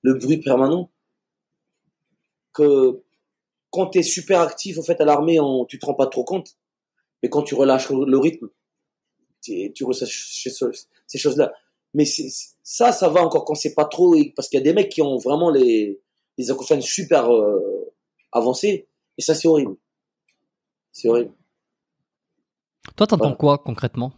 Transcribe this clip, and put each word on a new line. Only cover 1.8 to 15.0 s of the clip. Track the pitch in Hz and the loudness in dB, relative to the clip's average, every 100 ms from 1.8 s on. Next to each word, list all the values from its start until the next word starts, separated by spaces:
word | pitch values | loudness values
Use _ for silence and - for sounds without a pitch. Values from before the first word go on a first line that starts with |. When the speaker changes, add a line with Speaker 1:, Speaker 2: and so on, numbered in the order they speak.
| _ _ _ _ _ _ _ | _ _ _ _ _ _ _
Speaker 1:
Que | - 147 139 131 123 _ _ _ _ _ _ _ | 2 4 6 4 2 _ _ _ _ _ _ _
quand | 175 190 | -4 -2
t'es | 190 | 0
super | 170 - - 185 | 0 -4 0 2
actif, | 170 - 196 160 | 2 -4 -10 -10
en | |
fait, | 160 170 | -4 -2
à | 151 | 2
l'armée, | 147 156 165 | 2 2 2
on, | 139 131 123 | 2 -2 -4
tu | - | -8
te | - | -8
rends | 139 | -2
pas | 131 | -2
trop | - | -2
compte. | 127 185 - _ _ _ _ _ _ _ | -4 -6 -8 _ _ _ _ _ _ _
Mais | 123 | -2
quand | 143 | -2
tu | 147 135 | -2 0
relâches | 135 131 - | 2 2 0
le, | 135 139 | -2 2
le | 131 | 2
rythme, | 147 160 120 _ _ _ _ _ _ _ _ _ | 2 -2 -18 _ _ _ _ _ _ _ _ _
tu, | - 98 101 | -12 -8 -8
tu | - | -8
ressens | 127 123 120 | -6 -4 -6
ces, | - - - 127 - 120 - - _ _ | -10 -12 -10 -10 -6 -6 -6 -18 _ _
ces | 131 | -4
choses-là. | 147 131 131 - _ _ _ 147 | -2 0 -2 -2 _ _ _ -2
Mais | 147 | 0
c'est, | - 131 - - _ | -2 -8 -10 -14 _
ça, | - - 240 | -14 0 2
ça | - 180 | 4 2
va | 165 | 4
encore | 165 160 - | 2 0 -2
quand | 147 | -6
c'est | 151 151 | -4 -2
pas | 151 | -2
trop, | - 180 165 | 4 4 6
et... | 147 - | 4 -2
Parce | - | -2
qu'il | 139 | 0
y | |
a | |
des | 135 | 2
mecs | 185 196 | 2 0
qui | - | 0